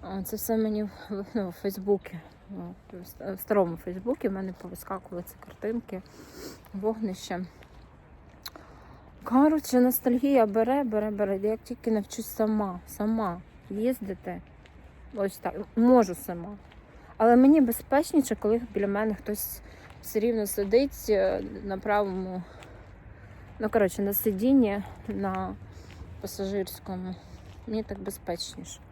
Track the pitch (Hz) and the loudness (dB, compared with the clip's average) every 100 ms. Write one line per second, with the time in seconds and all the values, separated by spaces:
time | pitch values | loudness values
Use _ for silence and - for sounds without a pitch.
0 | 180 196 185 214 - 220 220 214 208 - | -8 -8 -6 -8 -2 0 0 -2 -6 -10
1 | - 202 196 226 185 175 202 196 190 196 | -10 -10 -6 -4 -4 -4 -6 -6 0 0
2 | - 170 - - - 190 175 185 - 185 | 0 -16 -16 -20 -16 -12 -12 -14 -18 -18
3 | 180 - - 190 - 202 175 165 - 185 | -18 -12 -10 -10 0 2 2 0 -8 -8
4 | 214 269 202 190 190 185 175 180 - 190 | -4 -2 -2 -4 -8 -10 -14 -16 -10 -10
5 | - 175 175 - - - 208 233 - 190 | -10 -12 -12 -18 -20 -8 -6 -6 -6 -12
6 | - - - - - - - 196 208 220 | -12 -20 -20 -16 -16 -16 -14 -4 -2 -2
7 | 220 190 - 180 180 - - - - - | -4 -6 -6 -6 -6 -12 -20 -20 -20 -20
8 | - - - - - - - - - - | -20 -20 -20 -20 -20 -20 -20 -20 -20 -20
9 | - - - 247 302 311 - 247 247 247 | -20 -16 0 4 6 4 2 4 4 4
10 | 262 240 277 269 220 208 226 277 262 214 | 2 2 4 4 4 4 2 2 2 0
11 | 214 208 202 196 208 220 - 247 - 220 | -2 -2 0 0 -2 -4 -6 -6 0 0
12 | 196 - 226 - 214 214 202 180 - - | -2 -10 -10 -2 0 2 -2 -6 -14 -6
13 | 208 226 202 175 - - - 196 233 262 | -2 0 -2 -4 -12 -20 -10 -2 -2 -2
14 | 196 185 - 180 - - - - - - | -6 -8 -8 -12 -14 -20 -20 -20 -20 -20
15 | - 220 196 - - - 202 - 240 254 | -14 -4 -4 -2 -8 -8 -6 2 8 8
16 | 196 175 - 175 175 208 - - - - | 6 0 -8 -10 -10 -14 -18 -20 -20 -20
17 | - - 220 240 269 311 247 226 - 269 | -20 2 6 10 10 8 6 0 0 0
18 | 311 330 269 220 208 233 240 202 202 202 | 2 2 2 -2 0 0 -2 -4 -2 0
19 | 220 202 - 208 - - - - - - | -2 -4 -6 -6 -8 -12 -16 -20 -20 -18
20 | - 220 226 226 208 - 196 226 277 - | -6 0 0 0 -2 -2 2 4 4 -2
21 | - 208 190 190 196 208 196 190 214 208 | 0 2 2 0 -4 -10 -8 -6 0 2
22 | 202 185 185 185 175 - - - - - | 2 -4 -6 -8 -10 -16 -20 -20 -20 -20
23 | - - - - - - 214 233 196 - | -20 -20 -20 -20 -20 -6 0 4 2 2
24 | 202 196 220 190 240 269 226 202 196 - | -2 0 0 2 6 6 6 2 -6 -12
25 | - 196 196 190 190 196 - - - - | -10 -4 -2 -2 -6 -8 -14 -18 -18 -18
26 | - - 196 - 196 202 190 - - 185 | -16 -12 -12 -6 -4 -4 -4 -8 -10 -8
27 | 185 180 - - - - - 220 220 196 | -8 -10 -14 -20 -18 -16 -6 -6 -6 -8
28 | 196 196 - 175 - - 165 - - | -8 -10 -8 -6 -8 -12 -16 -16 -20